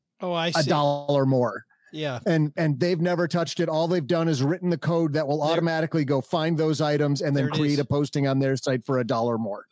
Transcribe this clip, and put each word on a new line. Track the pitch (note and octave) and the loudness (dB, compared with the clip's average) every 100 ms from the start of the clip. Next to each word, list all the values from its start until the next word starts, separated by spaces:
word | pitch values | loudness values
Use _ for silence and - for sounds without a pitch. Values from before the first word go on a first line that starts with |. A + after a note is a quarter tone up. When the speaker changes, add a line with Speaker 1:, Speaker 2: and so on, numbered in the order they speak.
| _ _ | _ _
Speaker 1:
Oh, | F3+ | -6
I | E3+ E3 | -2 -2
Speaker 2:
a | E3 | 0
Speaker 1:
see. | D3 | 0
Speaker 2:
dollar | D3+ C#3+ C#3+ C#3+ C#3+ C3+ | 2 2 0 0 2 4
more. | C3 A#2+ G2+ - _ _ | 2 2 -2 -14 _ _
Speaker 1:
Yeah. | D#3 D3+ B2 - | -8 -6 -4 0
Speaker 2:
And, | E3 D3+ D3 | 2 2 0
and | D#3+ C3+ | -2 0
they've | F3 F3+ | 0 0
never | F3 E3+ F3 | 0 0 0
touched | F3+ D#3+ - | -2 -4 -2
it. | E3 | -2
All | D#3 E3 | 0 0
they've | F3+ B2+ | 0 0
done | E3+ E3 | 0 2
is | C#3+ | 2
written | C#3 F3+ F3+ | 0 0 -2
the | E3+ | -2
code | - E3+ E3 | 0 0 2
that | D3 D3 | 0 0
will | D3+ | 0
Speaker 1:
There | D3 | 0
Speaker 2:
automatically | E3 E3 D#3+ D#3+ E3 | 2 2 0 0 0
go | C#3 C#3+ | 0 0
find | - E3+ D#3+ E3 | 0 -2 0 0
those | D#3 D3+ | 0 2
items | D3+ D3 D3 C#3 | 0 2 0 0
and | D3 C#3 | 0 0
then | C3+ | 0
Speaker 1:
There | |
it | D3 | 0
Speaker 2:
create | D3 | 0
Speaker 1:
is. | C#3+ | 0
Speaker 2:
a | C#3 | 0
posting | C#3+ C#3+ D3 C#3 | -2 -2 0 0
on | C3+ | 2
their | C3+ C3+ | 2 0
site | - B2+ | 0 -2
for | - C3 | 0 -2
a | A#2 | 0
dollar | A#2+ A#2+ A2+ | 0 0 -2
more. | A2 G#2 - | -4 -8 -12